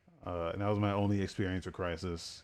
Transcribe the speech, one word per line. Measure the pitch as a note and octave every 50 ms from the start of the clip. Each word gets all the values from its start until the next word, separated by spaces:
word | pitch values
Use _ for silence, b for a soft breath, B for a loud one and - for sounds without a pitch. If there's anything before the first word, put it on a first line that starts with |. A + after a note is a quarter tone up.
| _ - - - -
Uh, | F2 F2 E2+ E2+ E2
and | E2+ G2
that | G2+
was | G#2 G#2+ G#2
my | G#2 G2+
only | G2+ G2+ G2+ G2+ G2+ G2
experience | F#2+ F#2 - - G2 F#2 F#2 F2+ -
with | F#2 -
Crysis. | - F#2 F2 E2 D#2+ F#2 F2+ E2+ E2 - - - -